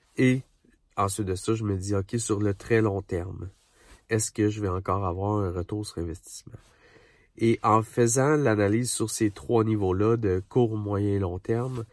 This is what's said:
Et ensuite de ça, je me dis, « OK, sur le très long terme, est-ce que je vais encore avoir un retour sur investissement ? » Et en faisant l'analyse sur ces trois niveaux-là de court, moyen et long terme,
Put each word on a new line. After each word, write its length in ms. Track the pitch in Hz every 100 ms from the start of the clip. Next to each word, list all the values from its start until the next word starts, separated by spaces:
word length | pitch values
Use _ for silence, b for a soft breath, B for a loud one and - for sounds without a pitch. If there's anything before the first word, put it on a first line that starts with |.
| b -
Et 280 | 131 131 - _ _ _ _ -
ensuite 300 | 101 98 95
de 80 |
ça, 220 | 92 - 113
je 80 |
me 120 | 107 98
dis, « 200 | 98 101
OK, 240 | 98 117
sur 200 | - 104
le 140 | 104
très 300 | 98 - 113
long 180 | 110 98
terme, 480 | - 90 92 92 95 - b b b b _
est-ce 220 | 113 -
que 160 | - 104
je 120 | 107
vais 80 | 101
encore 360 | 90 95 95 95
avoir 340 | 87 101 104
un 80 | 95
retour 360 | 90 85 107 104
sur 100 | -
investissement ? » 640 | 85 78 - - - - b b b b b b b -
Et 220 | 113 113
en 180 | 113 107
faisant 540 | 107 - 120 120 135 156
l'analyse 560 | 127 104 101 110 123
sur 180 | - 113
ces 220 | - 110
trois 320 | - - 120
niveaux-là 540 | 110 107 95 92 107 117
de 260 | 107 92 -
court, 280 | 131 117 110
moyen 360 | 101 101 104
et 60 | 101
long 200 | 95 90
terme, 440 | - 117 127 127 110